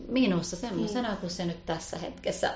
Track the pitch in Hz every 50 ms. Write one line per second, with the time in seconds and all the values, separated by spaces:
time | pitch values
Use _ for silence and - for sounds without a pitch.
0 | - - 233 262 254 202 180 170 170 - - - - 240 196 - 226 214 - 247
1 | 240 220 202 190 - 175 - - 180 170 170 - - - 165 156 - - - 165
2 | - - - - - - - - - - -